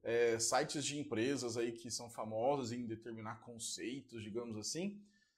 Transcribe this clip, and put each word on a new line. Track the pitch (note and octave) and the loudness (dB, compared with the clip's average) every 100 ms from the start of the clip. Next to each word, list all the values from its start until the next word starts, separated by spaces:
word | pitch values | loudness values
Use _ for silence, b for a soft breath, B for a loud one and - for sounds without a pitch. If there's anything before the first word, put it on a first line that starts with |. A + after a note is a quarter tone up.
é, | A2 A#2 A#2+ A2+ | 4 6 6 6
sites | - C3 D3+ D#3 C3+ | 4 4 2 0 -2
de | D3 | -2
empresas | C#3+ A2 A#2+ C#3 B2 A#2 | -2 2 2 2 0 0
aí | A#2+ | 0
que | A#2 A#2+ | -2 -6
são | - A#2+ | -6 -6
famosas | - A2 A2 B2 C#3+ A#2+ | -6 -2 2 4 4 2
em | B2 A#2+ | -2 -4
determinar | A2 A#2+ A2+ G#2+ A#2 | -6 -6 -8 -6 -8
conceitos, | - A#2 - - F#2 C3+ - A#2 | -10 -10 -8 -4 -4 -4 -8 -8
digamos | G#2+ G#2+ A#2+ G#2+ | -4 -4 -4 -4
assim, | G2+ D#3 G3 - B B B | -4 -2 -2 -4 B B B